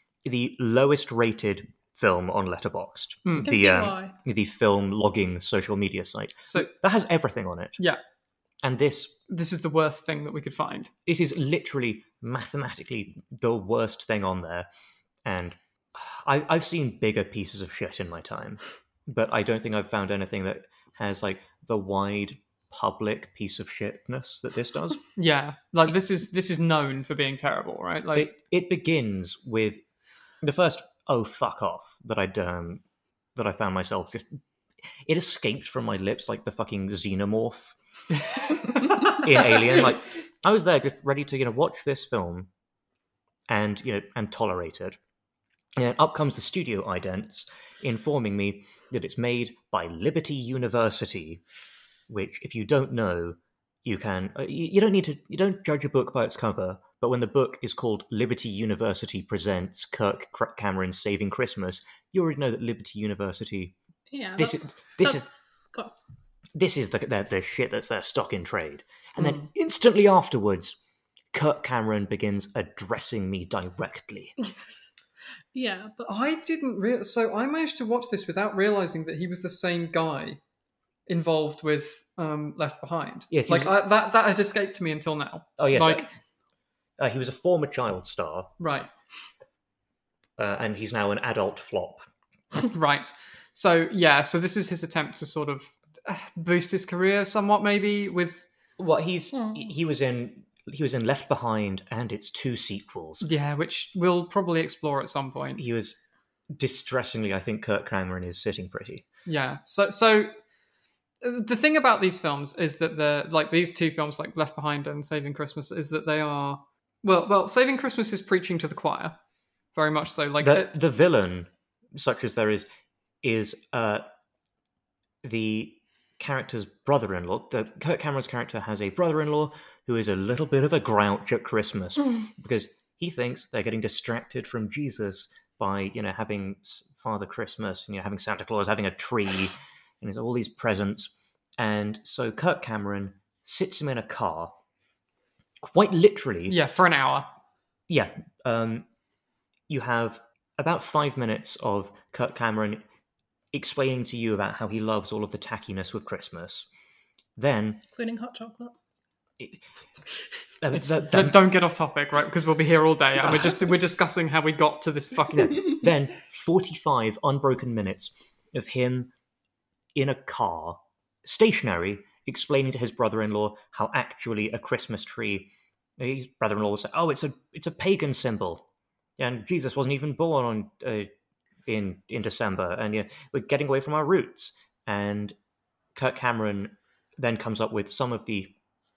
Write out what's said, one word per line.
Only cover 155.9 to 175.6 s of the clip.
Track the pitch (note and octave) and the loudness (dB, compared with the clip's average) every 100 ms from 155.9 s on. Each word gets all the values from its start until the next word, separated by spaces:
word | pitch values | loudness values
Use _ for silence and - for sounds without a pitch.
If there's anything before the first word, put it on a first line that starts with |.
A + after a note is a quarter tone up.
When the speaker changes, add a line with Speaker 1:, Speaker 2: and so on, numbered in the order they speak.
Speaker 1:
with | G#2+ | -8
Christmas. | - F#2 - E2+ F2 - - _ _ _ _ _ _ - | -8 -10 -10 -14 -12 -14 -14 _ _ _ _ _ _ -2
Then | C#3 A2 G#2+ G#2+ _ | 0 2 0 -4 _
Speaker 3:
Including | - A3+ A3+ | -8 -8 -6
hot | B3 | -10
chocolate. | - A3+ A3 A#3+ _ _ _ _ _ _ - | -14 -18 -16 -18 _ _ _ _ _ _ -18
Speaker 1:
it, | A#2+ - - - - - - - - - - - | -18 -18 -20 -20 -20 -20 -14 -14 -12 -16 -16 -6
uh, | C#3+ | -2
Speaker 2:
It's, | D3+ C#3 | 0 2
Speaker 1:
the, | D#3+ | 0
Speaker 2:
d-, | - | 4
Speaker 1:
the | - | 6
Speaker 2:
don't | D#3+ G3 F#3+ | 8 10 10
get | F#3 | 8
off | F3 - | 4 2
topic, | D3+ C#3+ C#3+ | -2 0 2
right? | D3 | 2
Because | D3 E3+ D#3 | 2 2 4
we'll | D#3 | 4
be | |
here | D#3 D#3+ | 8 8
all | D#3 D#3+ | 8 8
day, | C3+ C3+ | 6 6
and | D#3+ | 4
we're | D#3 | 4
Speaker 1:
<laughs> | |
Speaker 2:
just, | E3+ - | 4 2
we're | F3+ F3 | 4 4
discussing | F3 - E3+ F3+ D#3+ | 4 2 2 2 2
how | D#3 | 2
we | D#3 | 2
got | D3+ D3+ - | 4 4 4
to | E3 | -2
this | D3 - | -2 -2
fucking | - C#3+ D3 - | 0 2 4 4
Speaker 1:
Yeah. | D#4+ F4+ D#4 | 4 0 4
Then | E3+ D3 C#3 - - | 6 6 2 -6 -16
forty-five | - - F#3 F3+ D#3+ D#3 B2+ A2 A2 | -6 2 2 2 -2 2 2 2 0
unbroken | C#3+ C#3 C#3 B2+ B2 | 0 2 2 2 -2
minutes | A2+ F#2+ F#2 - - _ _ _ B2 | -2 -2 -6 -10 -14 _ _ _ -8
of | - | -4
him | C3 B2+ B2+ B2 _ _ _ _ _ _ _ _ | 0 0 0 -4 _ _ _ _ _ _ _ _
in | C#3+ C3+ | 0 0
a | B2+ | -2
car, | - - G#2 E2 E2 E2 _ _ _ _ | -6 -2 -2 -2 -8 -12 _ _ _ _
stationary, | - - A3 - B2 F2 F#2 G2 - _ - | -2 4 4 4 0 0 -2 -4 -10 _ -10
explaining | - - C#3 C3+ | -6 0 2 2
to | B2+ | -2
his | A#2 | -4
brother-in-law | - A2 A2 G#2+ G#2 G#2 - _ | 0 0 2 0 0 0 -4 _
how | - G#2+ | -4 0
actually | C3 - - A#2+ G#2+ G#2+ | 0 -2 -6 -6 -2 -2
a | A#2 | -4
Christmas | - B2 - G#2+ | -4 -4 -4 -8
tree, | - - G#2+ G2 - _ | -8 -6 -4 -4 -8 _